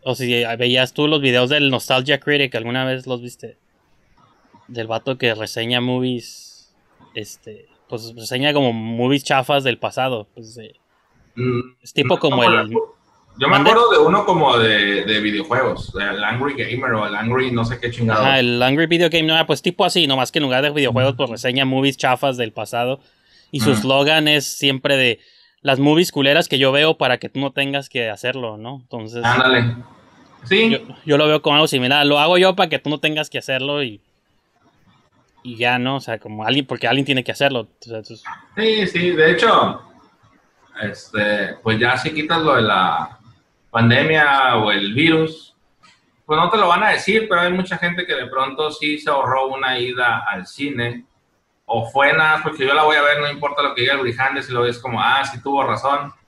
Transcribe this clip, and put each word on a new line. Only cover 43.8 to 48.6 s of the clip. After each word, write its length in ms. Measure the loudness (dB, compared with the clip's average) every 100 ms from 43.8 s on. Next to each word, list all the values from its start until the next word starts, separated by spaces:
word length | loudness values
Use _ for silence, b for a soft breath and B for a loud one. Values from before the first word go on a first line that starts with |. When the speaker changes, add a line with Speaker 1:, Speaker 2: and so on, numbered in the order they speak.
| 4 4 4 4 4 4 2 2
Speaker 2:
o 140 | 0
el 220 | 0 -2
virus, 600 | 0 2 2 0 -6 -20 _ _ _ b b _ _ _
pues, 140 | 0
no 100 | 2
te 80 | 2
lo 100 | 2
van 160 | 4
a 80 | 2
decir, 360 | 0 0 0 2
pero 120 | 0
hay 120 | 2
mucha 240 | 0 -4 -4
gente 280 | -4 -4 -4
que 100 | -6
de 120 | -4
pronto 440 | -4 -4 -2